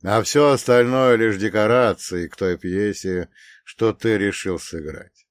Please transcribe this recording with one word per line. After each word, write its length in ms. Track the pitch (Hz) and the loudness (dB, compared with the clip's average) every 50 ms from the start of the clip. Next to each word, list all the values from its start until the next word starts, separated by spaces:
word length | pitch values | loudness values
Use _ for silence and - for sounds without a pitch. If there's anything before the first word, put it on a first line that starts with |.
| - | -2
А 180 | 92 104 113 | 0 0 0
всё 280 | 107 - - 147 147 143 | 0 2 2 4 4 4
остальное — 640 | 139 120 - - 123 123 120 123 127 131 131 127 120 | 4 2 2 4 4 4 4 4 2 2 4 4 4
лишь 220 | 110 113 110 104 95 | 4 2 0 0 -2
декорации 880 | 107 107 87 110 104 107 117 127 123 110 90 - - - 90 87 87 - | -4 -2 0 0 2 4 4 4 2 2 0 -4 -8 -8 -8 -8 -8 -8
к 80 | - | -8
той 220 | - 98 92 90 85 | -4 -2 -2 -2 -4
пьесе, 720 | - 90 90 98 104 104 95 - - 95 92 90 85 - _ _ - - - _ _ | -6 -6 -4 -2 -2 -4 -4 -6 -6 -6 -6 -6 -6 -8 _ _ -20 -20 -20 _ _
что 280 | - - - 113 110 | -20 -6 -2 -2 -2
ты 260 | 107 _ - 113 110 101 | -2 _ -2 -2 0 0
решил 400 | 98 101 95 - - 95 90 82 | 0 -2 -4 -6 -8 -6 -8 -8
сыграть. 680 | - - - 82 78 76 - - - _ _ _ _ _ | -10 -12 -14 -12 -12 -12 -14 -14 -18 _ _ _ _ _